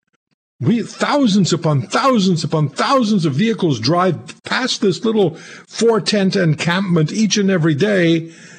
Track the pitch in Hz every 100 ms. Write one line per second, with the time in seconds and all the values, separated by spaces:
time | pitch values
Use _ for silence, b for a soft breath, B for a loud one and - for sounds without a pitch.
0 | _ _ _ _ _ - 131 233 - -
1 | 214 285 247 202 160 165 160 143 - 240
2 | 262 240 190 160 - 160 147 - 220 269
3 | 214 214 156 131 226 220 175 120 120 175
4 | 185 135 - - - 226 254 - 202 -
5 | 220 220 175 B B B B - 226 220
6 | - 208 190 202 170 147 175 180 202 170
7 | 156 202 214 208 196 185 165 139 202 196
8 | 165 165 165 B B